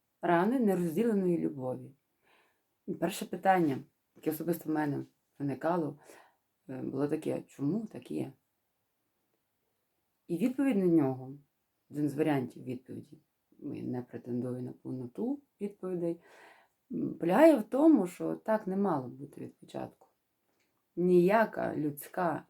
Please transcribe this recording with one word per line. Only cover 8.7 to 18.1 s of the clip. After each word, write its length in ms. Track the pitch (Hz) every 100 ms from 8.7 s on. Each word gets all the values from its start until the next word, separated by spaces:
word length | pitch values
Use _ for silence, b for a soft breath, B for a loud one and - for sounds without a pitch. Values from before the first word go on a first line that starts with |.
| _ _ _ _ _ _ _ _ _ _ _ _ _ _ _ -
І 100 | 170
відповідь 400 | 247 262 269 202
на 80 | 180
нього, 480 | 165 135 131 127 143 _ _ _ _ _
один 180 | 147 147
з 60 | 139
варіантів 480 | 156 139 123 -
відповіді, 540 | 127 123 - - - - _ _ _ _
я 240 | 147 -
не 180 | 123 123
претендую 600 | 120 120 - 120 123 123
на 100 | 123
повноту 720 | 127 131 127 120 - 233 285 _ _
відповідей, 600 | 202 - 185 180 170 175 B B B B B _ -
м, 220 | 160 -
полягає 440 | - 170 202 320 269
в 60 |
тому, 440 | 208 254 320 269
що 280 | 180